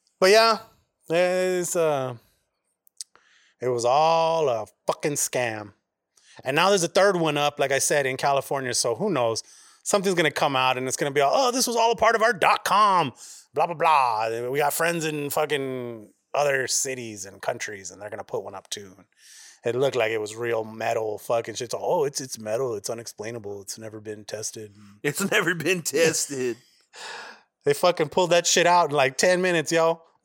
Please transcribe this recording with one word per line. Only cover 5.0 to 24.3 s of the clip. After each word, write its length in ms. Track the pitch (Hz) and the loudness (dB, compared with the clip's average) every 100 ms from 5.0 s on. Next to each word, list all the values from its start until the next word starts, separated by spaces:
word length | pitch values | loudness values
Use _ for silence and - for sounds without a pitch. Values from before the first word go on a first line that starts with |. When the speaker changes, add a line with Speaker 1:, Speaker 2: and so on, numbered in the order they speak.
| 160 | -4
Speaker 1:
scam. 600 | 143 - 143 120 110 104 - _ _ _ _ _ - | -2 -2 -2 -4 -4 -12 -18 _ _ _ _ _ -10
And 120 | 127 143 | -2 2
now 140 | 185 | 4
there's 140 | 202 | 4
a 40 | 165 | 2
third 280 | - 196 180 | 4 4 4
one 200 | 160 147 | 0 2
up, 220 | 147 - | 0 0
like 120 | 139 | 0
I 80 | 135 | 0
said, 260 | - 151 135 | 2 0 0
in 120 | 131 | 0
California. 560 | 143 139 - 143 131 | 0 0 0 -4 -4
So 220 | 117 127 117 | -2 -2 -2
who 140 | 208 | -2
knows? 340 | 151 120 113 - - - _ | 0 0 -2 -8 -18 -20 _
Something's 320 | - 208 190 175 | -2 0 2 2
gonna 160 | 156 | 2
come 240 | - 156 135 | 2 0 2
out 220 | 131 127 | 2 2
and 100 | 131 | -2
it's 100 | - | -2
gonna 140 | 147 | -2
be 100 | 139 | 2
all, 100 | 139 | 2
"Oh, 180 | 147 262 | 4 2
this 160 | 247 254 | 0 -2
was 80 | 233 | 2
all 160 | 226 | 2
a 40 | 226 | 4
part 200 | 220 226 | 2 4
of 80 | |
our 100 | 220 | 2
dot 320 | 202 156 160 - | 4 2 2 2
com, 480 | 190 214 185 147 - - - - | 2 4 4 0 -6 -18 -20 -10
blah, 140 | 135 170 | -2 -2
blah, 80 | 165 | 0
blah." 720 | 165 151 127 110 113 117 120 | 4 4 4 0 -2 -4 -4
We 80 | 139 | 0
got 140 | 147 | 0
friends 320 | - 165 170 156 | 0 0 0 -4
in 240 | 151 143 | -4 -4
fucking 800 | 139 135 147 135 131 123 117 104 _ _ | -2 -2 -2 -4 -6 -8 -12 -16 _ _
other 320 | 123 147 139 123 | -2 0 0 -2
cities 580 | - 131 127 117 104 95 | -2 -4 -6 -10 -12 -16
and 140 | 95 | -10
countries, 500 | - 117 - 104 92 | -8 -6 -8 -10 -14
and 100 | 92 | -16
they're 80 | 104 | -10
gonna 140 | 104 | -10
put 200 | 101 123 | -6 -8
one 120 | 101 98 | -8 -14
up 120 | - | -14
too. 260 | - 98 95 87 _ - - - - | -14 -14 -20 _ _ -20 -20 -20 -8
It 120 | 120 117 | -4 0
looked 200 | 135 127 | 0 0
like 160 | 110 | 0
it 80 | 113 | -2
was 160 | 107 110 | -6 -6
real 280 | 120 113 | -4 -4
metal 560 | 110 110 113 117 110 104 | -4 -6 -4 -2 -4 -6
fucking 340 | - 120 113 104 | -4 -4 -2 -8
shit. 140 | 120 | -8
So, 60 | - | -6
"Oh, 240 | - 175 143 | -2 0 0
it's, 140 | 147 | -4
it's 200 | 131 - | -10 -10
metal. 360 | 107 113 135 107 | -6 -4 -2 -4
It's 140 | - | -6
unexplainable. 720 | 117 117 - 107 120 101 101 | -8 -10 -12 -10 -10 -10 -12
It's 160 | 98 - | -12 -14
never 220 | 110 107 | -14 -14
been 260 | 104 107 | -12 -14
tested." 480 | 104 | -12